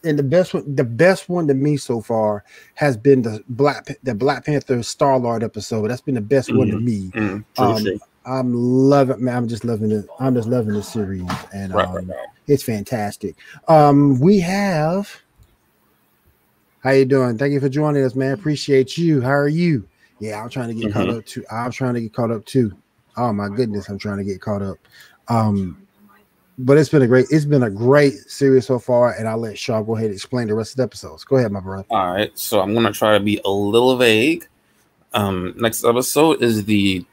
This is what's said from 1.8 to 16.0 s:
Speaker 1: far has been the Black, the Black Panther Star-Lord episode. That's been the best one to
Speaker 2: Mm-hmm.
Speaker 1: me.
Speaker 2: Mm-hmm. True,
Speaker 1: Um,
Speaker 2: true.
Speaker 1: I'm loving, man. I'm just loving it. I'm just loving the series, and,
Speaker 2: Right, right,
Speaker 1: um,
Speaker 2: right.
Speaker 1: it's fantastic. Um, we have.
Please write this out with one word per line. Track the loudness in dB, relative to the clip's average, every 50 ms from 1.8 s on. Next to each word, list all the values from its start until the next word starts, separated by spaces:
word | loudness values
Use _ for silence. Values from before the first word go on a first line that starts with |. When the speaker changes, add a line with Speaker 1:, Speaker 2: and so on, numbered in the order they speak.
| -2 -4 -6 -6
Speaker 1:
far | -4 -4 -2 0 0 0 -2 -4 -8 _ -20 -20 -20 _ _
has | -2 0 0 0 2
been | 4 4 6 6
the | 4 -2 -4 -8 -10 -12
Black, | -2 0 0 0 0 -2 -10 -14 -16 _ -6
the | -6 -4
Black | -2 0 0 0 -2 -2
Panther | -2 -4 -4 -2 -2 -4 -4 -4
Star-Lord | -6 -2 _ 2 2 2 2 0 0 -2 -2 -4
episode. | -6 _ -10 -10 -6 -4 -4 -2 -4
That's | -4 -6
been | _ -6 -4
the | -4
best | -2 2 0 0 2 2 0
one | 2 2 2
to | 0
Speaker 2:
Mm-hmm. | -2 -2
Speaker 1:
me. | -2 -2 -4 -6 -8 -6
Speaker 2:
Mm-hmm. | -4 -4 -4 -4 -6 -10 _ _
True, | -2 0
Speaker 1:
Um, | 0 0 0 -2
Speaker 2:
true. | -2 -4 -6 _ _ _ _ _
Speaker 1:
I'm | -8 -6 -4 -2 -2 -2
loving, | 0 0 2 2 4 4 6 6 4 4 2 0 -2 -2
man. | -2 -2 -2
I'm | -4 -4
just | -6 -6 -4
loving | -4 -4 -2 -2 -2
it. | -2 -2 -4 -8 -10 -4
I'm | -2 0 0
just | 0 0 0
loving | -2 -2 -2 -2 -4
the | -4 -6
series, | -6 -6 -6 -6 -6 -6 -8 -8 -8 -10 -10 -12 -14 -14
and, | -12 -10 -4 -2
Speaker 2:
Right, | -2 -2 -2
right, | -4 -10
Speaker 1:
um, | -10 -10
Speaker 2:
right. | -12 -12 -14 -16 _ _ _ 0
Speaker 1:
it's | 0 0 2
fantastic. | -4 -6 -6 -6 -6 -6 -6 -6 -6 -8 -10 -12 -12 -12 _ -20 -20 -20 -18 _ 4
Um, | 6 6 8 8 6 6 6 4 4 4
we | 4 4 4 4
have. | 2 0 -2 -2 0 0 0 0 0 -2 -2 -4 -6 -8 -14 -20 _ _ _ _ _ _ _ _ _ _ _ _ _ _ _ _